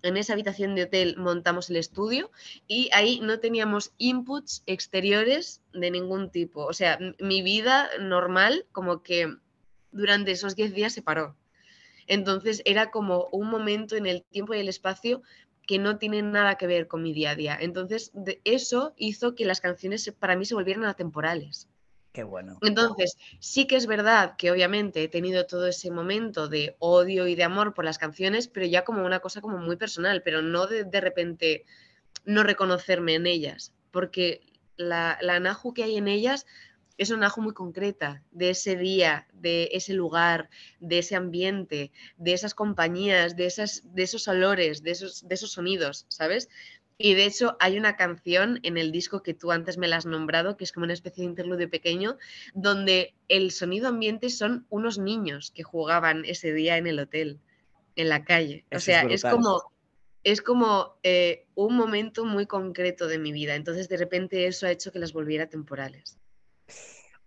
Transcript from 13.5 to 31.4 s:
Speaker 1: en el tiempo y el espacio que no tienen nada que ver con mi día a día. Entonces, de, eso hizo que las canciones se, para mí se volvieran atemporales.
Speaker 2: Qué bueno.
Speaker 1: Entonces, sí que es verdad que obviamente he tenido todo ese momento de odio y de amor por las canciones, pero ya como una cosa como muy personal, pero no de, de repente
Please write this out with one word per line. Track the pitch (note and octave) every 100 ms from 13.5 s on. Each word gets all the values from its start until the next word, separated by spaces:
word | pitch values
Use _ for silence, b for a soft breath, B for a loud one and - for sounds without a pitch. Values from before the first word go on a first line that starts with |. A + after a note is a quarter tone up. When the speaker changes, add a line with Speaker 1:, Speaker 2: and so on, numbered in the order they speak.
| A3 G#3+ G#3 G#3+ A3
Speaker 1:
en | G3
el | F3+
tiempo | _ G3 G#3
y | G#3+
el | G3
espacio | F#3 F#3+ F#3+ A#3 B3+ B B B _ -
que | G3
no | G3+ G#3
tienen | G#3+ G#3 G#3
nada | G#3 G3+ G3
que | F3+
ver | F3 E3+
con | E3
mi | E3
día | D3+ D3+
a | D3+
día. | D3 D3
Entonces, | E3+ F3+ F#3 A3 A3
de, | G3+ F#3+ F#3+
eso | G#3 B3 - B3 D4+ -
hizo | G#3+ G#3 A#3+ A#3+
que | G3+
las | F#3
canciones | F3+ F3 F#3 G#3+
se, | -
para | - F#3+ F3+
mí | G3+
se | A3+
volvieran | F#3 G3 G#3+
atemporales. | F#3+ E3+ D3+ D#3 E3+ D3 - - _ _ _ _
Speaker 2:
Qué | -
bueno. | G#2+ F#2 F#2+ F#2
Speaker 1:
Entonces, | G#3 G#3 A#3 G#3 F3+ - B B
sí | - C4 C4+
que | C4
es | A#3
verdad | G#3+ G#3 A3+ F3 -
que | F3
obviamente | F3+ F3+ G#3 G#3 E3
he | D#3+
tenido | E3+ F3+ F#3 F3+
todo | F3+ F3+
ese | F3+ F3+
momento | E3+ F3 G#3 A3+ F3 D3+
de | D3+ D3 -
odio | E3+ F3+ F3+ F#3+ F3+
y | E3+
de |
amor | E3+ F#3+ G#3
por | G3+
las | D#3+ D#3
canciones, | D#3 D3+ F#3+ A3 A#3+
pero | G3+ F3+
ya | F3 F3+
como | A3 F#3
una | F#3
cosa | F#3 G#3
como | G#3 F#3
muy | E3+ E3+
personal, | G#3+ E3+ F#3 F#3+
pero | F3+ D#3
no | D#3+ F3 F#3+
de, | A3 G3
de | G3
repente | F#3 F3+ E3+ E3